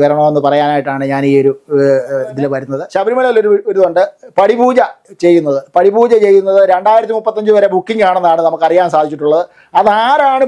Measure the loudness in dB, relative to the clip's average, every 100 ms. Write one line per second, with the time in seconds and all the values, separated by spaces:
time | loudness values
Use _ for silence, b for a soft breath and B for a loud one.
0 | 2 2 0 0 0 0 0 -2 -4 -6
1 | -6 -4 0 2 0 -2 -4 0 0 0
2 | -2 -6 -6 -6 -6 -6 -8 -10 -6 -4
3 | -2 -2 0 0 0 0 -2 0 0 0
4 | -2 -4 -8 0 0 2 2 2 -2 -4
5 | _ -2 2 2 0 -4 -2 0 2 2
6 | 2 2 4 2 2 2 2 2 2 2
7 | 0 -4 -4 -4 0 2 2 -2 -4 -2
8 | 0 0 0 0 0 0 0 0 0 0
9 | -2 -2 -2 -2 -2 b b 0 2 2
10 | 0 0 0 0